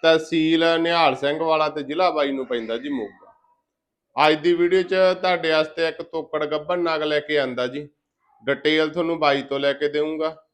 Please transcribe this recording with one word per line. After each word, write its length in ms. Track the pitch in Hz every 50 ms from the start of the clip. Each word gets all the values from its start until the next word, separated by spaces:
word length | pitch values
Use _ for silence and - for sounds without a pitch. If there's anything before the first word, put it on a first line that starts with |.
| -
ਤਹਿਸੀਲ 600 | 165 160 160 160 - 170 165 156 160 160 160 165 165 165 165
ਨਿਹਾਲ 360 | 165 170 170 170 165 147 127
ਸਿੰਘ 260 | 127 139 143 147 160 165
ਵਾਲਾ 260 | 165 160 156 156 151
ਤੇ 140 | 147 151 139
ਜ਼ਿਲ੍ਹਾ 280 | 131 147 165 185 175
ਬਾਈ 220 | 156 151 143 143 139
ਨੂੰ 140 | 135 131
ਪੈਂਦਾ 300 | 123 127 120 113 110 113
ਜੀ 120 | 120 131 147
ਮੋਗਾ। 440 | 143 127 110 101 - _ _ - _ _ _ _ _ _ _ _ _ _ _ _ _ _ _ _ _ 123 147 156
ਅੱਜ 100 | 156 151
ਦੀ 160 | 147 175 175
ਵੀਡੀਓ 280 | 170 175 175 180 190 180
'ਚ 120 | 185 190
ਤੁਹਾਡੇ 560 | 185 190 185 185 185 196 185 180 170 165 160
ਵਾਸਤੇ 380 | 156 156 156 156 - - 165 160
ਇੱਕ 140 | 156 - 170
ਤੋਕੜ 420 | - - 160 147 - - 151 151
ਗੱਭਣ 340 | 151 151 151 151 160 180 180
ਨਗ 240 | 175 170 160 156 156
ਲੈ 180 | 151 151 147
ਕੇ 180 | 147 - 151 147
ਆਂਦਾ 280 | 139 127 123 120 123
ਜੀ। 220 | 127 131 143 147 147 _ _ _ _ _ _ _ _ _ _ 113
ਡਿਟੇਲ 440 | 127 139 135 - 156 156 156 156 156
ਤੁਹਾਨੂੰ 300 | 147 170 170 165 170 165
ਬਾਈ 240 | 156 147 139 139 135
ਤੋਂ 180 | 139 139 139
ਲੈ 120 | 139 139 139
ਕੇ 160 | 139 147 147
ਦੇਵਾਂਗਾ। 480 | 147 151 151 156 160 156 156 160 160 - _ _